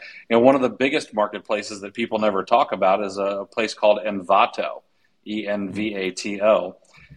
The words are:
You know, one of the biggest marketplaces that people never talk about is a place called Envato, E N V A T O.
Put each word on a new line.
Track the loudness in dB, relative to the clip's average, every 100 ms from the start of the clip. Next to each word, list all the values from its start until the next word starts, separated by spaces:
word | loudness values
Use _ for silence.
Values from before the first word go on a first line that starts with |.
| -4 -18 0
You | 4
know, |
one | 6
of | 4
the | 0
biggest | 0 -2 -2 -4
marketplaces | -2 -2 -2 -6 -6 -6 -10
that | -12
people | -6 -4 0
never | 0 0
talk | 0 2 2
about | 0 2 2
is | -2 -4
a | -4 -4 -8
place | -4 -4
called | 2 2 4
Envato, | 0 -6 2 4 4 0 -8 -8 _ _ _ _ -10
E | -8 -4
N | -4 -4
V | -4 -4
A | -4 -6
T | -6 -8 0
O. | 4 4 2 -12 _ _ -20